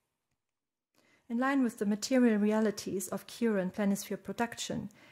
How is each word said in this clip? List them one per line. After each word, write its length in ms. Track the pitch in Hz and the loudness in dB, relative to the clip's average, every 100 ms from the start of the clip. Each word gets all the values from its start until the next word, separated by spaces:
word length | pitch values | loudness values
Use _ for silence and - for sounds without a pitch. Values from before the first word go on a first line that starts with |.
| _ _ _ _ _ _ _ _ _ _ _ _ - | _ _ _ _ _ _ _ _ _ _ _ _ -8
In 100 | 233 | -4
line 260 | 262 277 | 0 0
with 160 | 240 - | 0 2
the 60 | |
material 520 | 202 208 - 262 240 208 | 2 2 2 4 6 4
realities 720 | 208 220 214 208 - 190 - | 4 4 2 -2 -4 -6 -6
of 180 | 190 | -8
current 480 | - - 233 202 185 | -10 -4 0 0 -2
planisphere 480 | - 202 196 - 196 | -2 -2 -2 -4 -10
production, 680 | - 202 233 - - - 202 - - | -8 -6 -6 -6 -8 -8 -10 -16 -20